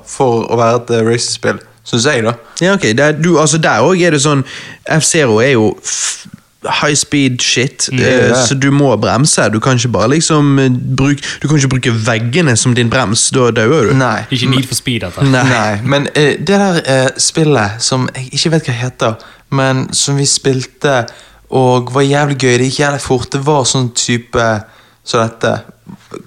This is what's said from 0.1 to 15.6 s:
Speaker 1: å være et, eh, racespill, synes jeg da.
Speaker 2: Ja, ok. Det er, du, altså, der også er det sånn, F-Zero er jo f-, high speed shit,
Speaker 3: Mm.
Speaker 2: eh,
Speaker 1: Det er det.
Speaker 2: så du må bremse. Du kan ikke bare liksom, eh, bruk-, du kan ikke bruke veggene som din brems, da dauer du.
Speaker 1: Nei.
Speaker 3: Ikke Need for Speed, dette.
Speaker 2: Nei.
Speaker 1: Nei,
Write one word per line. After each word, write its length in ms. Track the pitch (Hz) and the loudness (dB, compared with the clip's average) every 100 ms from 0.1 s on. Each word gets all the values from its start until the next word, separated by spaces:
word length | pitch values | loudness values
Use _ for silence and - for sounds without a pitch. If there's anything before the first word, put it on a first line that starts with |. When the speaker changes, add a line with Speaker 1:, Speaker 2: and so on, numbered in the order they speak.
| - 131 117 - | -2 0 0 0
Speaker 1:
å 100 | 117 | 0
være 200 | 117 120 | 2 0
et, 80 | 117 | 0
eh, 120 | 117 113 | 0 0
racespill, 460 | 120 - - 113 104 - _ | 0 -4 -4 -4 -6 -10 _
synes 200 | - 120 | -4 0
jeg 180 | 131 135 | 0 0
da. 80 | 110 117 - - | -2 -4 -10 -4
Speaker 2:
Ja, 120 | 180 | 0
ok. 80 | 196 | 0
Det 180 | - - | 0 2
er, 120 | 151 | 2
du, 240 | 151 170 156 | 2 2 2
altså, 200 | 156 160 | 2 2
der 200 | 165 113 | 2 2
også 260 | 131 190 175 | 2 2 2
er 40 | |
det 100 | 151 | 2
sånn, 220 | 147 139 - - - - - | 2 0 -2 -10 -18 -14 -2
F-Zero 520 | 156 - 165 135 107 | 0 0 2 2 2
er 120 | 135 | 4
jo 240 | 120 107 - | 2 2 -2
f-, 440 | - - - - - - _ _ - - | -8 -6 -6 -8 -16 -20 _ _ -8 -4
high 140 | 151 | -2
speed 460 | 151 - 147 135 123 | -2 -2 0 0 -2
shit, 460 | - - 143 - - | -2 -2 -2 -4 -4
Speaker 3:
Mm. 60 | 127 | 0
Speaker 2:
eh, 60 | |
Speaker 1:
Det 80 | 127 127 | 2 2
er 40 | 123 | 2
det. 80 | 123 127 | 2 0
Speaker 2:
så 60 | 135 | 0
du 120 | 139 | 2
må 260 | 143 143 104 | 2 2 2
bremse. 540 | 104 107 151 - 113 | 0 2 2 2 0
Du 80 | 110 | 0
kan 160 | 135 123 | 0 0
ikke 160 | 120 | 0
bare 160 | 92 113 | 0 0
liksom, 500 | 160 156 156 143 139 | 0 2 2 2 2
eh, 100 | 135 | 2
bruk-, 500 | 123 127 131 139 143 - - | 0 -2 0 0 0 -6 -6
du 80 | 143 | 0
kan 80 | 151 | 0
ikke 100 | 135 | 2
bruke 240 | 131 139 | 0 -2
veggene 640 | 120 110 113 117 160 160 110 | -2 -2 -2 -2 0 2 2
som 180 | 127 | 2
din 140 | 120 117 | 2 2
brems, 400 | 131 101 - - | 0 0 -2 0
da 200 | 131 120 | 2 2
dauer 380 | 117 110 156 107 | 2 2 2 2
du. 60 | |
Speaker 1:
Nei. 300 | 135 127 104 - | 2 0 -2 -4
Speaker 3:
Ikke 180 | 127 110 | -4 0
Need 180 | 131 135 | 0 -2
for 80 | |
Speed, 260 | 123 - 113 | -6 -4 -4
dette. 200 | 92 - | -6 -2
Speaker 2:
Nei. 200 | 139 127 | 0 2
Speaker 1:
Nei, 360 | 127 120 | 2 0